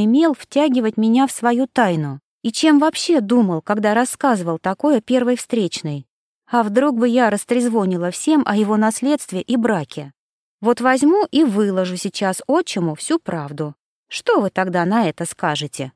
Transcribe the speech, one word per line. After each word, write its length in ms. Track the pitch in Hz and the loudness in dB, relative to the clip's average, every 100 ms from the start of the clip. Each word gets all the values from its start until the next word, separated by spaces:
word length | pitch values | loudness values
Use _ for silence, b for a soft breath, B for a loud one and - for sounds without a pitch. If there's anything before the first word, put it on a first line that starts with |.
имел 300 | 214 254 330 | 4 4 2
втягивать 640 | 269 - 277 302 254 220 214 | 0 -2 0 2 2 0 0
меня 320 | 220 233 269 | 2 4 2
в 40 | |
свою 360 | - 233 240 269 | 0 0 0 0
тайну? 500 | - 214 165 147 139 - _ | 0 0 0 -4 -8 -16 _
И 80 | 233 | -6
чем 300 | - 320 294 | 0 4 4
вообще 400 | 311 311 - 320 | 4 0 0 0
думал, 420 | 202 247 202 165 | 2 2 2 0
когда 320 | - 208 208 | -2 -2 2
рассказывал 640 | 220 254 - 277 220 170 160 | 2 0 0 0 0 -2 -4
такое 420 | 185 190 294 269 | -4 -2 2 2
первой 360 | - 254 240 247 | 2 0 0 -2
встречной? 680 | - 233 180 - 160 143 135 _ _ _ _ | -2 -2 -2 -4 -8 -8 -10 _ _ _ _
А 140 | 240 | 0
вдруг 320 | 214 208 285 233 | 2 2 2 2
бы 120 | 240 | 2
я 220 | 240 233 | 2 2
растрезвонила 800 | 202 - 240 240 226 190 180 175 | 0 -2 0 0 0 0 0 -4
всем 320 | 180 - 311 | -4 0 2
о 120 | 247 208 | 2 0
его 200 | 208 214 | 0 2
наследстве 640 | 220 - 262 294 - 185 | 0 0 -2 -2 -4 -8
и 160 | - 247 | -4 -2
браке? 560 | 233 196 143 - 139 - _ _ _ _ | 0 -2 -4 -10 -14 -18 _ _ _ _
Вот 200 | 208 240 | -2 0
возьму 460 | 247 262 285 392 403 | 0 2 4 2 2
и 140 | 277 | 0
выложу 520 | 311 196 208 190 185 185 | 0 0 0 -2 -4 -6
сейчас 460 | 202 - 196 185 - | -8 -4 -4 -4 -2
отчиму 480 | 311 359 - 170 151 | -2 -2 -4 -4 -4
всю 240 | - 320 | -4 -4
правду. 560 | - 170 143 147 151 147 _ _ _ | -4 -8 -8 -8 -10 -10 _ _ _
Что 320 | - - 415 | -8 0 2
вы 100 | 196 | 2
тогда 340 | - 190 180 | 0 -2 0
на 240 | 175 220 190 | 0 2 0
это 160 | - | -2
скажете, 680 | 170 - 170 147 147 - 131 | -8 -4 -4 -4 -6 -10 -12